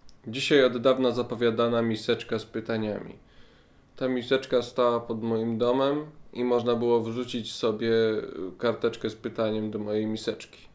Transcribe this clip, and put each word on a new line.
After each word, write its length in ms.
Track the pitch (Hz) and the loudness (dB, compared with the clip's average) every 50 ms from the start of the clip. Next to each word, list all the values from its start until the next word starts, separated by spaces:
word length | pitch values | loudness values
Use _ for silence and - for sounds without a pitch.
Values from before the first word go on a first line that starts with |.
| _ - - - _ | _ -20 -20 -18 _
Dzisiaj 380 | 117 110 135 139 - 160 143 127 | -10 -8 -6 0 4 6 6 6
od 140 | 127 117 123 | 6 4 2
dawna 320 | 117 135 127 131 131 123 | 4 4 4 4 2 0
zapowiadana 720 | 113 123 120 117 120 110 120 117 113 113 117 120 120 117 117 | 2 0 -2 -4 -2 0 2 2 2 2 2 2 2 2 2
miseczka 560 | 117 110 107 - - 117 113 - - 117 110 | 0 -2 -2 0 -2 -2 -2 -2 -4 -6 -6
z 60 | - | -6
pytaniami. 720 | - - 113 110 - 117 110 110 107 101 - - - - - - _ _ - - - - _ _ _ _ _ _ _ _ | -6 -8 -8 -4 -4 -4 -2 -2 -2 -4 -6 -8 -12 -16 -18 -20 _ _ -20 -20 -20 -20 _ _ _ _ _ _ _ _
Ta 120 | - 131 127 | -6 -4 -2
miseczka 540 | 127 123 117 120 131 131 131 - - 123 117 | -2 -2 0 2 0 0 2 2 0 0 0
stała 380 | - - - 123 120 120 117 | 0 0 2 2 2 2 0
pod 220 | 120 - 117 113 110 | -2 -4 -6 -4 -2
moim 360 | 117 113 113 113 117 113 110 | -2 0 0 0 0 0 0
domem 480 | 120 120 123 135 135 139 143 147 151 156 - - - - - | 2 2 2 2 2 2 0 -2 -4 -8 -14 -20 -20 -14 -6
i 120 | - 123 | -2 0
można 300 | 123 123 120 110 123 120 | 2 2 2 2 2 0
było 260 | 117 117 120 120 117 | 2 2 2 2 2
wrzucić 520 | 110 113 113 123 127 120 - 123 110 - - | 2 0 -4 -6 -6 -6 -6 -8 -8 -8 -8
sobie 400 | - - 117 107 107 113 113 113 113 113 110 110 107 - - - - 92 92 - - | -2 -2 -2 0 0 0 2 4 4 4 2 2 -2 -4 -6 -8 -10 -10 -10 -8 -2
karteczkę 520 | - 120 110 - - 117 113 - - 113 | -2 -2 -2 2 0 -2 -2 0 -6 -6
z 40 | 107 | -6
pytaniem 560 | - - 117 104 - 113 110 107 110 107 107 | -4 -10 -8 -4 -2 -2 0 0 -2 -4 -4
do 80 | 107 104 | -4 -6
mojej 280 | 104 104 107 107 107 | -4 -2 -2 -2 0
miseczki. 640 | 110 110 107 - - 110 - - - - - - - - | -2 -4 -4 -4 -4 -6 -6 -10 -20 -20 -20 -20 -20 -20